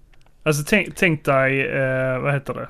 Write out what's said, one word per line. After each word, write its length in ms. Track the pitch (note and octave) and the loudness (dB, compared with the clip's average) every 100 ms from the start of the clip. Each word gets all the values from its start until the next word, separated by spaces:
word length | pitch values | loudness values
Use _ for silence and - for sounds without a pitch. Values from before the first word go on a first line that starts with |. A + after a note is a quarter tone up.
| - - - _ | -20 -20 -20 _
Alltså 200 | D#3 D3 D3 | -2 0 2
tänk, 280 | G#3+ D#3+ C#3 | 0 0 0
tänk 300 | F#3 D#3 - | 0 2 2
dig, 360 | C3+ C3 C3+ | 2 2 0
eh, 580 | C3+ C#3 C3 C3 C3 B2+ | -2 -2 -2 0 -2 -2
vad 140 | C#3 | -2
heter 200 | C#3 C#3 | -2 -4
det? 140 | A#2+ B2 | -8 -10